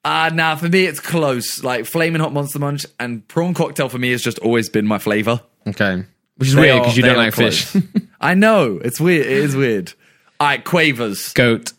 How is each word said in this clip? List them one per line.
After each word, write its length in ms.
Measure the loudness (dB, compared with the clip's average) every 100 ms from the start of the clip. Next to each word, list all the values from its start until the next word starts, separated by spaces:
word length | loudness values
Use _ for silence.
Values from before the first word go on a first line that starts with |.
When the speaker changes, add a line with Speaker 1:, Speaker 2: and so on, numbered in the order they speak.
Speaker 1:
Uh, 260 | 0 0 0
nah, 220 | 2 0 0
for 120 | 0
me, 160 | 2
it's 160 | 2 -4
close. 640 | -4 -2 0 -2 -4 -6
Like, 220 | -4 -4 -4
Flaming 340 | -4 -2 -2
Hot 140 | -2
Monster 240 | -4 -6 -6
Munch 260 | -6 -6 -10 -10
and 260 | -10 -10 -6
prawn 280 | -4 -2
cocktail 340 | -2 -2 -4 -8
for 100 | -4
me 120 | -2
has 120 | -2
just 160 | -4 -4
always 280 | 0 0 0
been 180 | -2 0
my 120 | -2
flavor. 420 | -2 -2 0 -4 _ _ -12
Speaker 2:
Okay. 360 | -2 -2 -2 -8 _ _ _
Which 120 | 2
is 40 |
Speaker 1:
They 60 | 6
Speaker 2:
weird 160 | 6 4
Speaker 1:
are, 40 |
Speaker 2:
'cause 120 | 2 4
you 80 |
Speaker 1:
they 40 | 4
Speaker 2:
don't 80 | 4
Speaker 1:
are 60 |
Speaker 2:
like 100 | 2
fish. 360 | 2 0 0 -2
Speaker 1:
close. 140 | -2 -2 -4
Speaker 2:
<laughs> 180 | -6 _
Speaker 1:
I 140 | 0
know. 440 | 4 4 4 2 -2
It's 160 | -6 -2
weird. 240 | 2 2
It 80 | 2
is 240 | 0 0 0
weird. 380 | 0 0 -4 -16 _ _ _ _
All 100 | 0
right, 140 | 0
Quavers. 680 | 0 2 2 0 -4 -4 -4
Speaker 2:
Goat. 400 | 2 2 2 -4